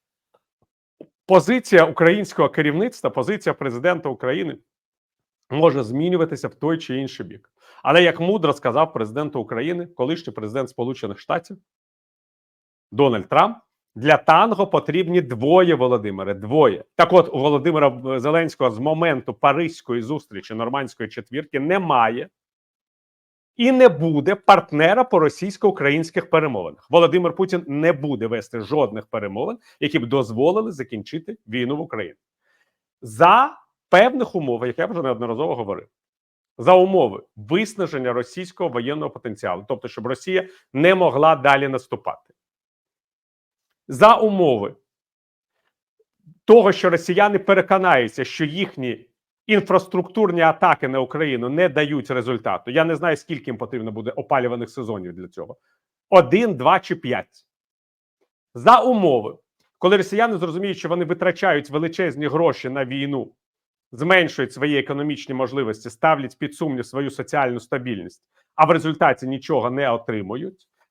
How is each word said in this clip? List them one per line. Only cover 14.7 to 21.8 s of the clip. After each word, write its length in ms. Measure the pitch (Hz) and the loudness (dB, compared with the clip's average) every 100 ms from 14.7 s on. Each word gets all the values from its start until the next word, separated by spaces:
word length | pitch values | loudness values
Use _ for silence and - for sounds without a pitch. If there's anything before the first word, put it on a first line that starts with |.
| 160 - 156 175 180 | 0 -2 -2 0 -2
двоє, 540 | 139 120 135 180 180 151 | -2 -4 4 4 4 2
Володимире, 580 | 127 123 104 95 98 | 2 0 -4 -8 -8
двоє». 500 | 95 104 143 139 95 - - | -8 -4 2 2 2 -8 0
Так 180 | 170 | 4
от, 160 | 180 156 | 6 4
у 60 | 139 | 0
Володимира 800 | 143 147 143 156 143 127 131 131 | 0 2 0 2 2 0 -6 -4
Зеленського 520 | 131 165 165 - 131 | 0 0 -2 -2 -2
з 80 | 110 | -2
моменту 540 | 139 156 170 135 123 | -4 0 0 -2 -6
Паризької 680 | 113 143 143 165 165 - 120 | 0 0 2 -4 -8 -8 -6
зустрічі, 520 | 113 151 - 101 - | -6 -10 -10 -16 -12
Нормандської 560 | 110 117 139 127 - 110 | -8 -6 -6 -8 -10 -12
четвірки 500 | - 113 135 156 139 | -12 -12 -12 -8 -6
немає 720 | 143 196 | -2 -2